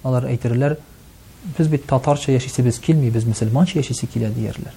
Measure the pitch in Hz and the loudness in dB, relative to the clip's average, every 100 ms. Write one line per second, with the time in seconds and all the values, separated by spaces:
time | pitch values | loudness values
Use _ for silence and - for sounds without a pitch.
0 | 135 127 131 120 123 117 143 156 - - | 0 0 0 -2 0 2 0 -2 -8 -20
1 | - - - - 190 139 156 147 - 131 | -20 -20 -20 -16 -10 0 0 0 0 0
2 | 147 143 - 131 - - 123 - - 160 | 2 0 2 0 0 0 0 2 2 2
3 | 123 113 113 107 110 127 180 160 135 123 | 4 2 0 0 0 2 2 0 -2 -4
4 | - 117 110 113 107 - - | -4 -2 -2 -2 -4 -6 -12